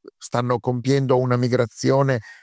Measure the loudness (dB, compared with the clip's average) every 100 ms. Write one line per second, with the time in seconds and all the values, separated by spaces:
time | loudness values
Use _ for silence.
0 | -20 -20 -6 -4 -2 -2 -2 -2 0 0
1 | 2 2 2 0 2 0 -2 -2 0 2
2 | 2 0 -6 -18